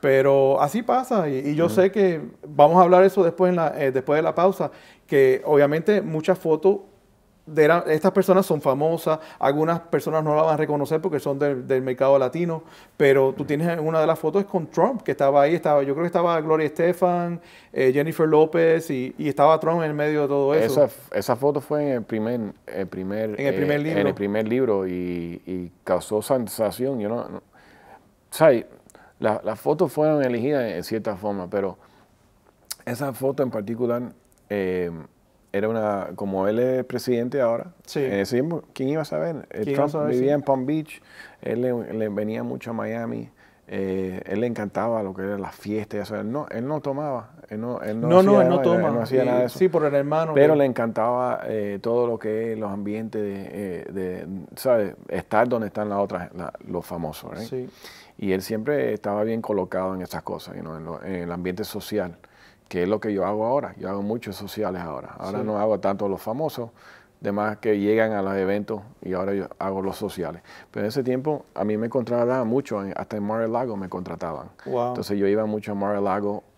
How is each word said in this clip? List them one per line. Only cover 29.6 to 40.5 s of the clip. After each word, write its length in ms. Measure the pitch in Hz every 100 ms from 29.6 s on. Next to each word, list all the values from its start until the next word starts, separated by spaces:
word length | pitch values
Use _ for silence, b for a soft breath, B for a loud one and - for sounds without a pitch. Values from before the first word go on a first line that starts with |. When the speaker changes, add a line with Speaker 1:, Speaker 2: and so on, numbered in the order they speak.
Speaker 2:
fotos 320 | 143 151 170
fueron 300 | - 151 151
elegidas 400 | 131 120 123 147
en 180 | 117 85
cierta 320 | 87 110 104 98
forma, 320 | 104 101 90
pero 300 | 101 98 87 b b b b b _ _ _ _ -
esa 280 | - 120 143
foto 300 | 117 135 135
en 80 | 131
particular... 520 | 113 101 117 123 120 123 - _ _ _
Eh, 400 | 104 95 90 87 82 76 _ _ _ _
era 160 | 101 107
una, 400 | 113 107 101 92 92
como 320 | 101 95 95
él 100 | 110
es 260 | 127 131
presidente 560 | 123 123 120 120 120 139
ahora, 280 | 120 117 - - -
Speaker 1:
Sí. 140 | -
Speaker 2:
en 100 | 135
ese 220 | 101 98 123
tiempo, 280 | 147 170 -
¿quién 140 | - 131
iba 140 | 151
a 20 |
saber? 420 | 147 156 160 156 -
Eh, 100 | -
Speaker 1:
¿Quién 60 | 110
iba 140 | 139
a 20 | 147
Speaker 2:
Trump 40 |
Speaker 1:
saber? 180 | 156 147
Speaker 2:
vivía 160 | 123 131
Speaker 1:
Sí. 40 |
Speaker 2:
en 80 | 147
Palm 240 | 143